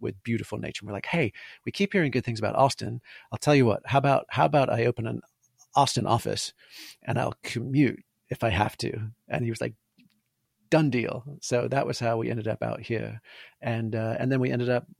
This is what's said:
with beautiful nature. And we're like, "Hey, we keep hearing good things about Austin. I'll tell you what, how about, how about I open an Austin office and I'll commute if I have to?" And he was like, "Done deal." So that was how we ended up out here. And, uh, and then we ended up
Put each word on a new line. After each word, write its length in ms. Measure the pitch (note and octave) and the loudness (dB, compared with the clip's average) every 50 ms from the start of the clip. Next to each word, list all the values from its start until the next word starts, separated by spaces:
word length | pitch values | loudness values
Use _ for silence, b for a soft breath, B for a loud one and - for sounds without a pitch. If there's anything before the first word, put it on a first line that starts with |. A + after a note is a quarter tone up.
with 200 | A2+ A2 G#2 G2 | -8 -8 -8 -8
beautiful 360 | - A#2 A#2 A2+ - - A2 A2 | -6 -4 -4 -4 -4 -6 -8 -8
nature. 240 | A2 - - - | -8 -8 -10 -10
And 80 | G#2 G#2+ | -10 -10
we're 60 | G2+ | -8
like, 100 | G2 - | -8 -6
"Hey, 260 | - - E3+ C#3+ G2+ - B B B B B B | -4 -2 0 0 -2 -2 B B B B B B
we 60 | B2 | -8
keep 220 | - - G3+ G3 - | -4 -2 -2 0 2
hearing 180 | G3 D#3+ C#3 | 2 2 2
good 140 | A2+ B2+ - | 0 0 -2
things 140 | B2 A#2 A2 | -2 -2 -2
about 180 | G#2+ G#2 - - | -2 0 2 4
Austin. 420 | C3+ C3+ - - A2 G#2 A#2 B2 - B B B B B | 4 4 2 0 -6 -8 -8 -10 -12 B B B B B
I'll 60 | B - | B -2
tell 180 | - D3 D3 | 2 4 6
you 100 | C#3 B2+ | 6 6
what, 180 | A2+ G2+ - - | 6 4 2 0
how 140 | - B2+ C#3 | 0 2 2
about, 260 | C3+ C#3+ C3+ - - - | 4 4 4 2 0 0
how 140 | - - D#3 | 0 2 2
about 260 | D#3 D3 D3 C3+ - | 4 4 4 4 4
I 160 | - A2+ A#2 | 2 2 2
open 220 | B2 - - A2+ A#2 | 0 0 -2 -4 -4
an 140 | A#2+ A#2 - _ _ _ _ _ _ _ _ _ - | -6 -6 -8 _ _ _ _ _ _ _ _ _ 2
Austin 300 | C#3 C#3+ - - A#2+ G#2+ | 4 4 4 2 0 0
office 460 | - G2 - - G#2+ G#2 - - - - B B B B B B B B B B | 2 2 2 2 0 -4 -4 -4 -6 -10 B B B B B B B B B B
and 140 | - - - | -4 -2 -2
I'll 180 | - - - - - | -2 -2 -4 -6 -10
commute 600 | - - A#2+ - C3+ C3 D3 C#3+ A#2 - - - _ _ _ _ - | -8 -6 -6 -4 0 4 4 4 4 2 -2 -10 _ _ _ _ -8
if 140 | - - - | -4 0 0
I 60 | A2+ | 2
have 260 | F#2 F2+ G#2+ G#2+ - - | 2 2 2 0 -2 -4
to?" 320 | - - - A2+ G#2+ A2 A2+ _ _ - | -6 -6 -4 -6 -8 -10 -12 _ _ -6
And 160 | - C3 B2 | -4 -2 -2
he 40 | A#2 | -2
was 120 | A2+ - | -2 -2
like, 140 | B2 A#2 A2 _ _ _ _ _ _ _ _ _ _ _ _ _ _ _ _ _ _ _ | -4 -6 -6 _ _ _ _ _ _ _ _ _ _ _ _ _ _ _ _ _ _ _
"Done 200 | E3 D#3 D#3 C#3+ | 2 4 4 4
deal." 340 | A#2 B2 - - - - A2+ C#3+ C#3+ - | 2 0 0 -2 -4 -6 -10 -12 -14 -14
So 300 | - - B2+ A#2+ A#2+ A#2+ | -6 -2 0 0 0 0
that 180 | C3 C#3 B2 A#2+ | 0 0 0 -2
was 120 | C3 - | -2 -2
how 180 | B2 A#2 A#2 A2+ | -2 0 0 0
we 120 | A#2 A#2+ | -2 -2
ended 200 | A2+ A#2+ G#2 A2 | -4 -4 -2 -4
up 120 | - - | -4 -4
out 200 | A2+ A2+ A2+ - | -4 -4 -4 -6
here. 400 | G#2+ - A#2 A2 A2 A2 A2+ A2+ - B B B B B B B | -6 -4 -4 -4 -4 -6 -8 -12 -16 B B B B B B B
And, 340 | - A#2 A2+ A#2 A2+ A2 A2 | -6 -4 -4 -2 -2 -4 -4
uh, 220 | A2 A2+ A2 A2+ - | -4 -2 -2 -2 -2
and 100 | B2+ B2+ | 0 0
then 120 | C3+ C3 | 2 2
we 100 | B2+ C3+ | 2 0
ended 180 | B2+ A#2+ A#2+ B2 | 0 0 0 0
up 180 | B2 B2 - - - | 0 0 -2 -6 -14